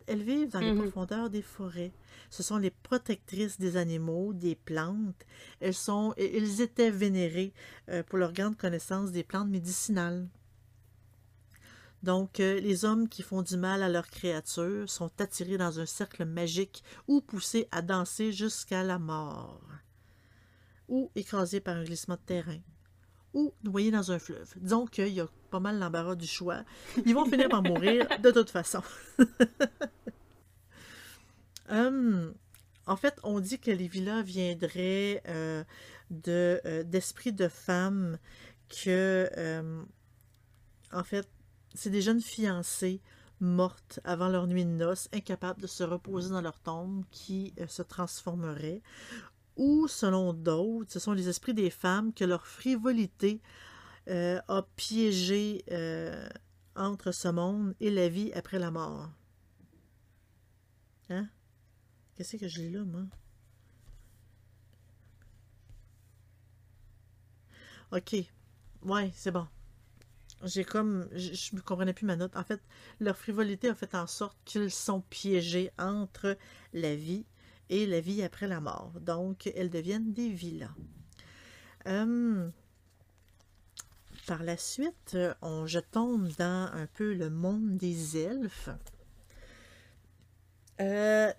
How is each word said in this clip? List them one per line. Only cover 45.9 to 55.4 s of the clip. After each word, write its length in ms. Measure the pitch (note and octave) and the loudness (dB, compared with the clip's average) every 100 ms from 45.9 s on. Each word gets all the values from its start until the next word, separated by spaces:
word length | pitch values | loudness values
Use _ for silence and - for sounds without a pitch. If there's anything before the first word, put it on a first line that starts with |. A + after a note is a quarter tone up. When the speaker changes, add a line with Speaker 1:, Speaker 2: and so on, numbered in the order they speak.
| F3 G3 F#3 F#3 | -2 -4 -4 -2
Speaker 1:
dans 100 | F#3 | -4
leur 180 | E3 - | -4 -6
tombe, 440 | E3+ E3 F#3 G3 F#3 | -8 -6 -4 -6 -6
qui, 420 | - - F#3+ F#3+ - | -10 -6 -6 -6 -8
euh, 60 | E3 | -8
se 140 | - | -8
transformeraient. 1000 | F3 - F3+ - F3+ F3 E3 D3 D#3 G3+ - - - A#3 - _ _ - | -8 -6 -6 -6 -6 -4 -4 -4 -6 -6 -10 -18 -16 -16 -16 _ _ 2
Ou, 320 | C4 G3+ D#4 | 6 6 4
selon 440 | - G3 F#3+ F3+ | 2 4 4 2
d'autres, 580 | E3 E3 D#3+ G#3+ A3+ G#3 | 0 2 2 2 -2 -4
ce 60 | F3 | -4
sont 120 | G#3 | 0
les 160 | G3 F3+ | 0 0
esprits 240 | F3 - | -2 -2
des 160 | A3 F3+ | 2 0
femmes 440 | - F#3 G3 A3 | 2 2 2 2
que 100 | - | 0
leur 220 | F3+ F3 - | 2 0 -2
frivolité, 960 | - B3+ A#3+ B3 A#3 F#3+ - G3+ G#3+ - - - - - - F#3 | -4 0 2 4 2 2 2 2 2 -6 -20 -20 -20 -20 -14 -4
euh, 320 | F3+ F3 F#3 - | 0 0 0 0
a 140 | F#3+ F#3 - | -2 -2 -6
piégé, 880 | - A3 A3 F#3 F3+ G3+ | -2 4 4 4 2 2